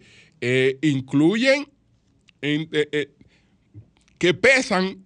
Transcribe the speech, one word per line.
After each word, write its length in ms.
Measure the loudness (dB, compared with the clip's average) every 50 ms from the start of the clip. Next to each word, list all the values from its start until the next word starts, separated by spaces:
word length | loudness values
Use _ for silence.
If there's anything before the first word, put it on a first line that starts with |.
| -12 -20 -20 -20 -20 _ _ _
eh, 400 | -4 -2 0 2 2 0 0 0
incluyen 880 | 0 0 0 -2 -4 -2 0 2 2 2 2 2 2 2 0 0 -2 -8 _ _ _ _ _ _ _ _ _ _ _ _ _ _
en, 280 | -6 -4 -4 -4 -4 -4
eh, 180 | -4 -4 -4 -2
eh, 200 | -4 -6 -6 -6 _ _ _ _ _ _ _ _ _ _ _ _ _ -20 -20 _ _ _ _ _ _ _
que 160 | -2 -2 0
pesan 720 | 2 2 4 4 2 0 0 -2 -2 -2 -2 -6 -10 -16